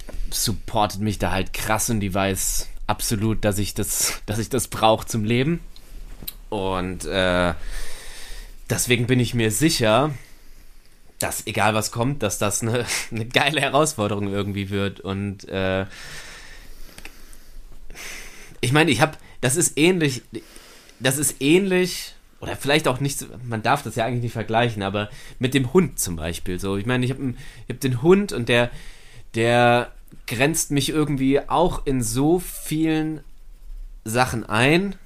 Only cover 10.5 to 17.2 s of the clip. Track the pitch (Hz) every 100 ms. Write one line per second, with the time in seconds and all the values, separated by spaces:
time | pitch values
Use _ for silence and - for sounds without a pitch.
10.5 | - - - - - - - 92 - -
11.5 | 107 107 107 107 117 120 139 104 - 104
12.5 | - 113 123 110 - - 113 110 127 143
13.5 | 147 139 135 156 - 104 101 101 98 101
14.5 | 101 98 101 98 95 - 95 101 98 -
15.5 | 95 95 95 95 - - - - - -
16.5 | - - - - - - -